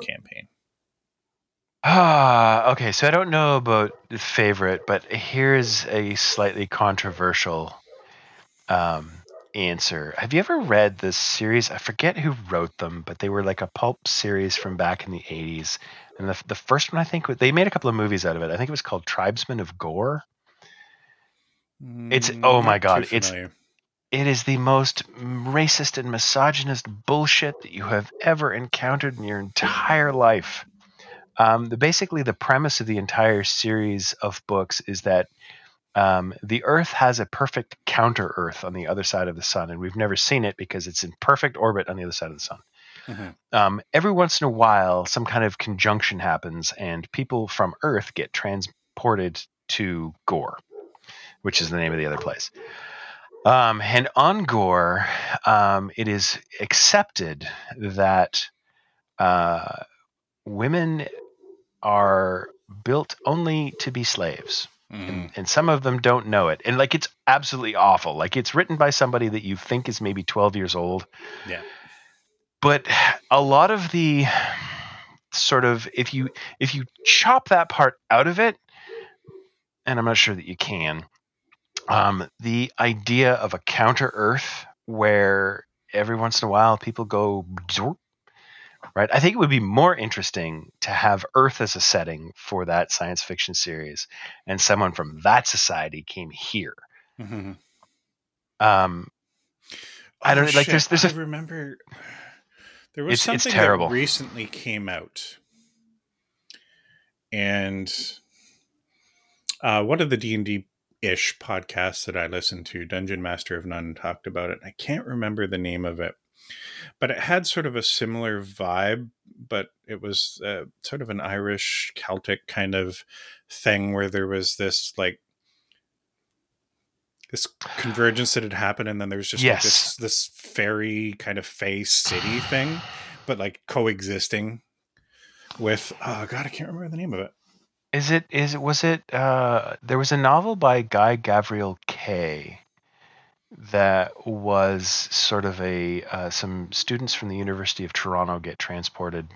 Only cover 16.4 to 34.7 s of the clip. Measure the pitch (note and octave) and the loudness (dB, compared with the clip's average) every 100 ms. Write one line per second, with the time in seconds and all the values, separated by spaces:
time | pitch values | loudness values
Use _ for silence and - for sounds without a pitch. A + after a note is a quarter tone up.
16.4 | - G2+ - C#3 - E3 E3 E3+ D#3 B2 | -6 -10 2 2 2 -2 -2 -2 -4 2
17.4 | B2+ D#3 G3 - C3 A2+ G#2+ G2 F2 E2 | 4 6 4 2 0 2 0 0 0 -2
18.4 | E2 E2 C3 D3+ - F#2 - - F#2 A2+ | -4 -4 -4 -6 -6 -8 -6 -2 -2 -2
19.4 | - B2 E2+ F2+ F2 E2 A#2+ D3+ - _ | -6 -6 -8 -8 -8 -2 -2 -4 -8 _
20.4 | _ _ _ - - _ _ _ _ _ | _ _ _ -20 -20 _ _ _ _ _
21.4 | _ _ _ _ C3 A#2+ A#2 C3 A#2+ A#2 | _ _ _ _ -18 -14 0 0 0 2
22.4 | B2+ B2 A2+ G2+ G2 F2+ F#2+ A2+ - F2+ | 6 6 6 4 6 4 4 -2 -2 -6
23.4 | F2+ - _ _ _ _ _ C3 C#3 B2+ | -10 -16 _ _ _ _ _ 0 2 2
24.4 | B2+ C3 B2+ C3+ C3+ - - - B2 B2+ | 0 0 4 4 4 -2 -10 -12 -8 -6
25.4 | B2 C#3+ D#3 - C#3+ - B2 A#2 - C#3 | -2 2 2 2 0 -4 -6 -2 0 4
26.4 | C#3 C#3+ C3+ B2+ - G#2 - D3 D3 - | 2 2 -2 -4 -6 -8 0 0 4 2
27.4 | D3+ C#3+ - F#2+ G2+ G#2+ G#2+ - - D#3+ | 2 -6 -14 -10 -2 -2 -2 -2 0 2
28.4 | D3 G#2 B2 - B2+ C#3 C#3+ A#2+ G#2 G2+ | 0 -2 -4 -4 -2 0 -2 -6 -6 -6
29.4 | G2 - - - - D#3 D3 C3 A#2 G#2+ | -4 -4 -2 -2 2 2 2 4 6 6
30.4 | - - - _ _ _ - - - - | 0 -12 -14 _ _ _ -20 -20 -18 4
31.4 | A2+ A2+ A#2 A2+ D3+ E3+ F#3+ D#3 B2+ - | 6 6 0 0 2 2 0 -2 -2 -4
32.4 | - C3 D3+ - A2 G#2+ G2 - A2 G#2 | 2 2 4 -2 -2 -2 -2 2 4 4
33.4 | G2 - A2+ A2 G#2 G2+ F#2 - G#2 G2 | 0 -2 0 0 0 -2 -4 -4 -6 -8
34.4 | - G2+ F#2+ | -2 -2 -2